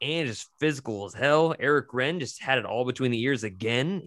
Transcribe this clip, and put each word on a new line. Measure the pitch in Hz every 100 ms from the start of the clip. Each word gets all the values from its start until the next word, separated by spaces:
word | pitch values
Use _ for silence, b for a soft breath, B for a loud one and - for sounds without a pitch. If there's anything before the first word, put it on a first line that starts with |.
and | 135 165 139
just | 104 - -
physical | 156 131 117 104
as | 98
hell. | 107 135 151 165 156
Eric | 135 147 -
Wren | 123 135 175
just | 127 -
had | 135 131
it |
all | 98 110 123
between | 123 127
the | 117
ears | 127 131
again, | 107 92 113 120 151 190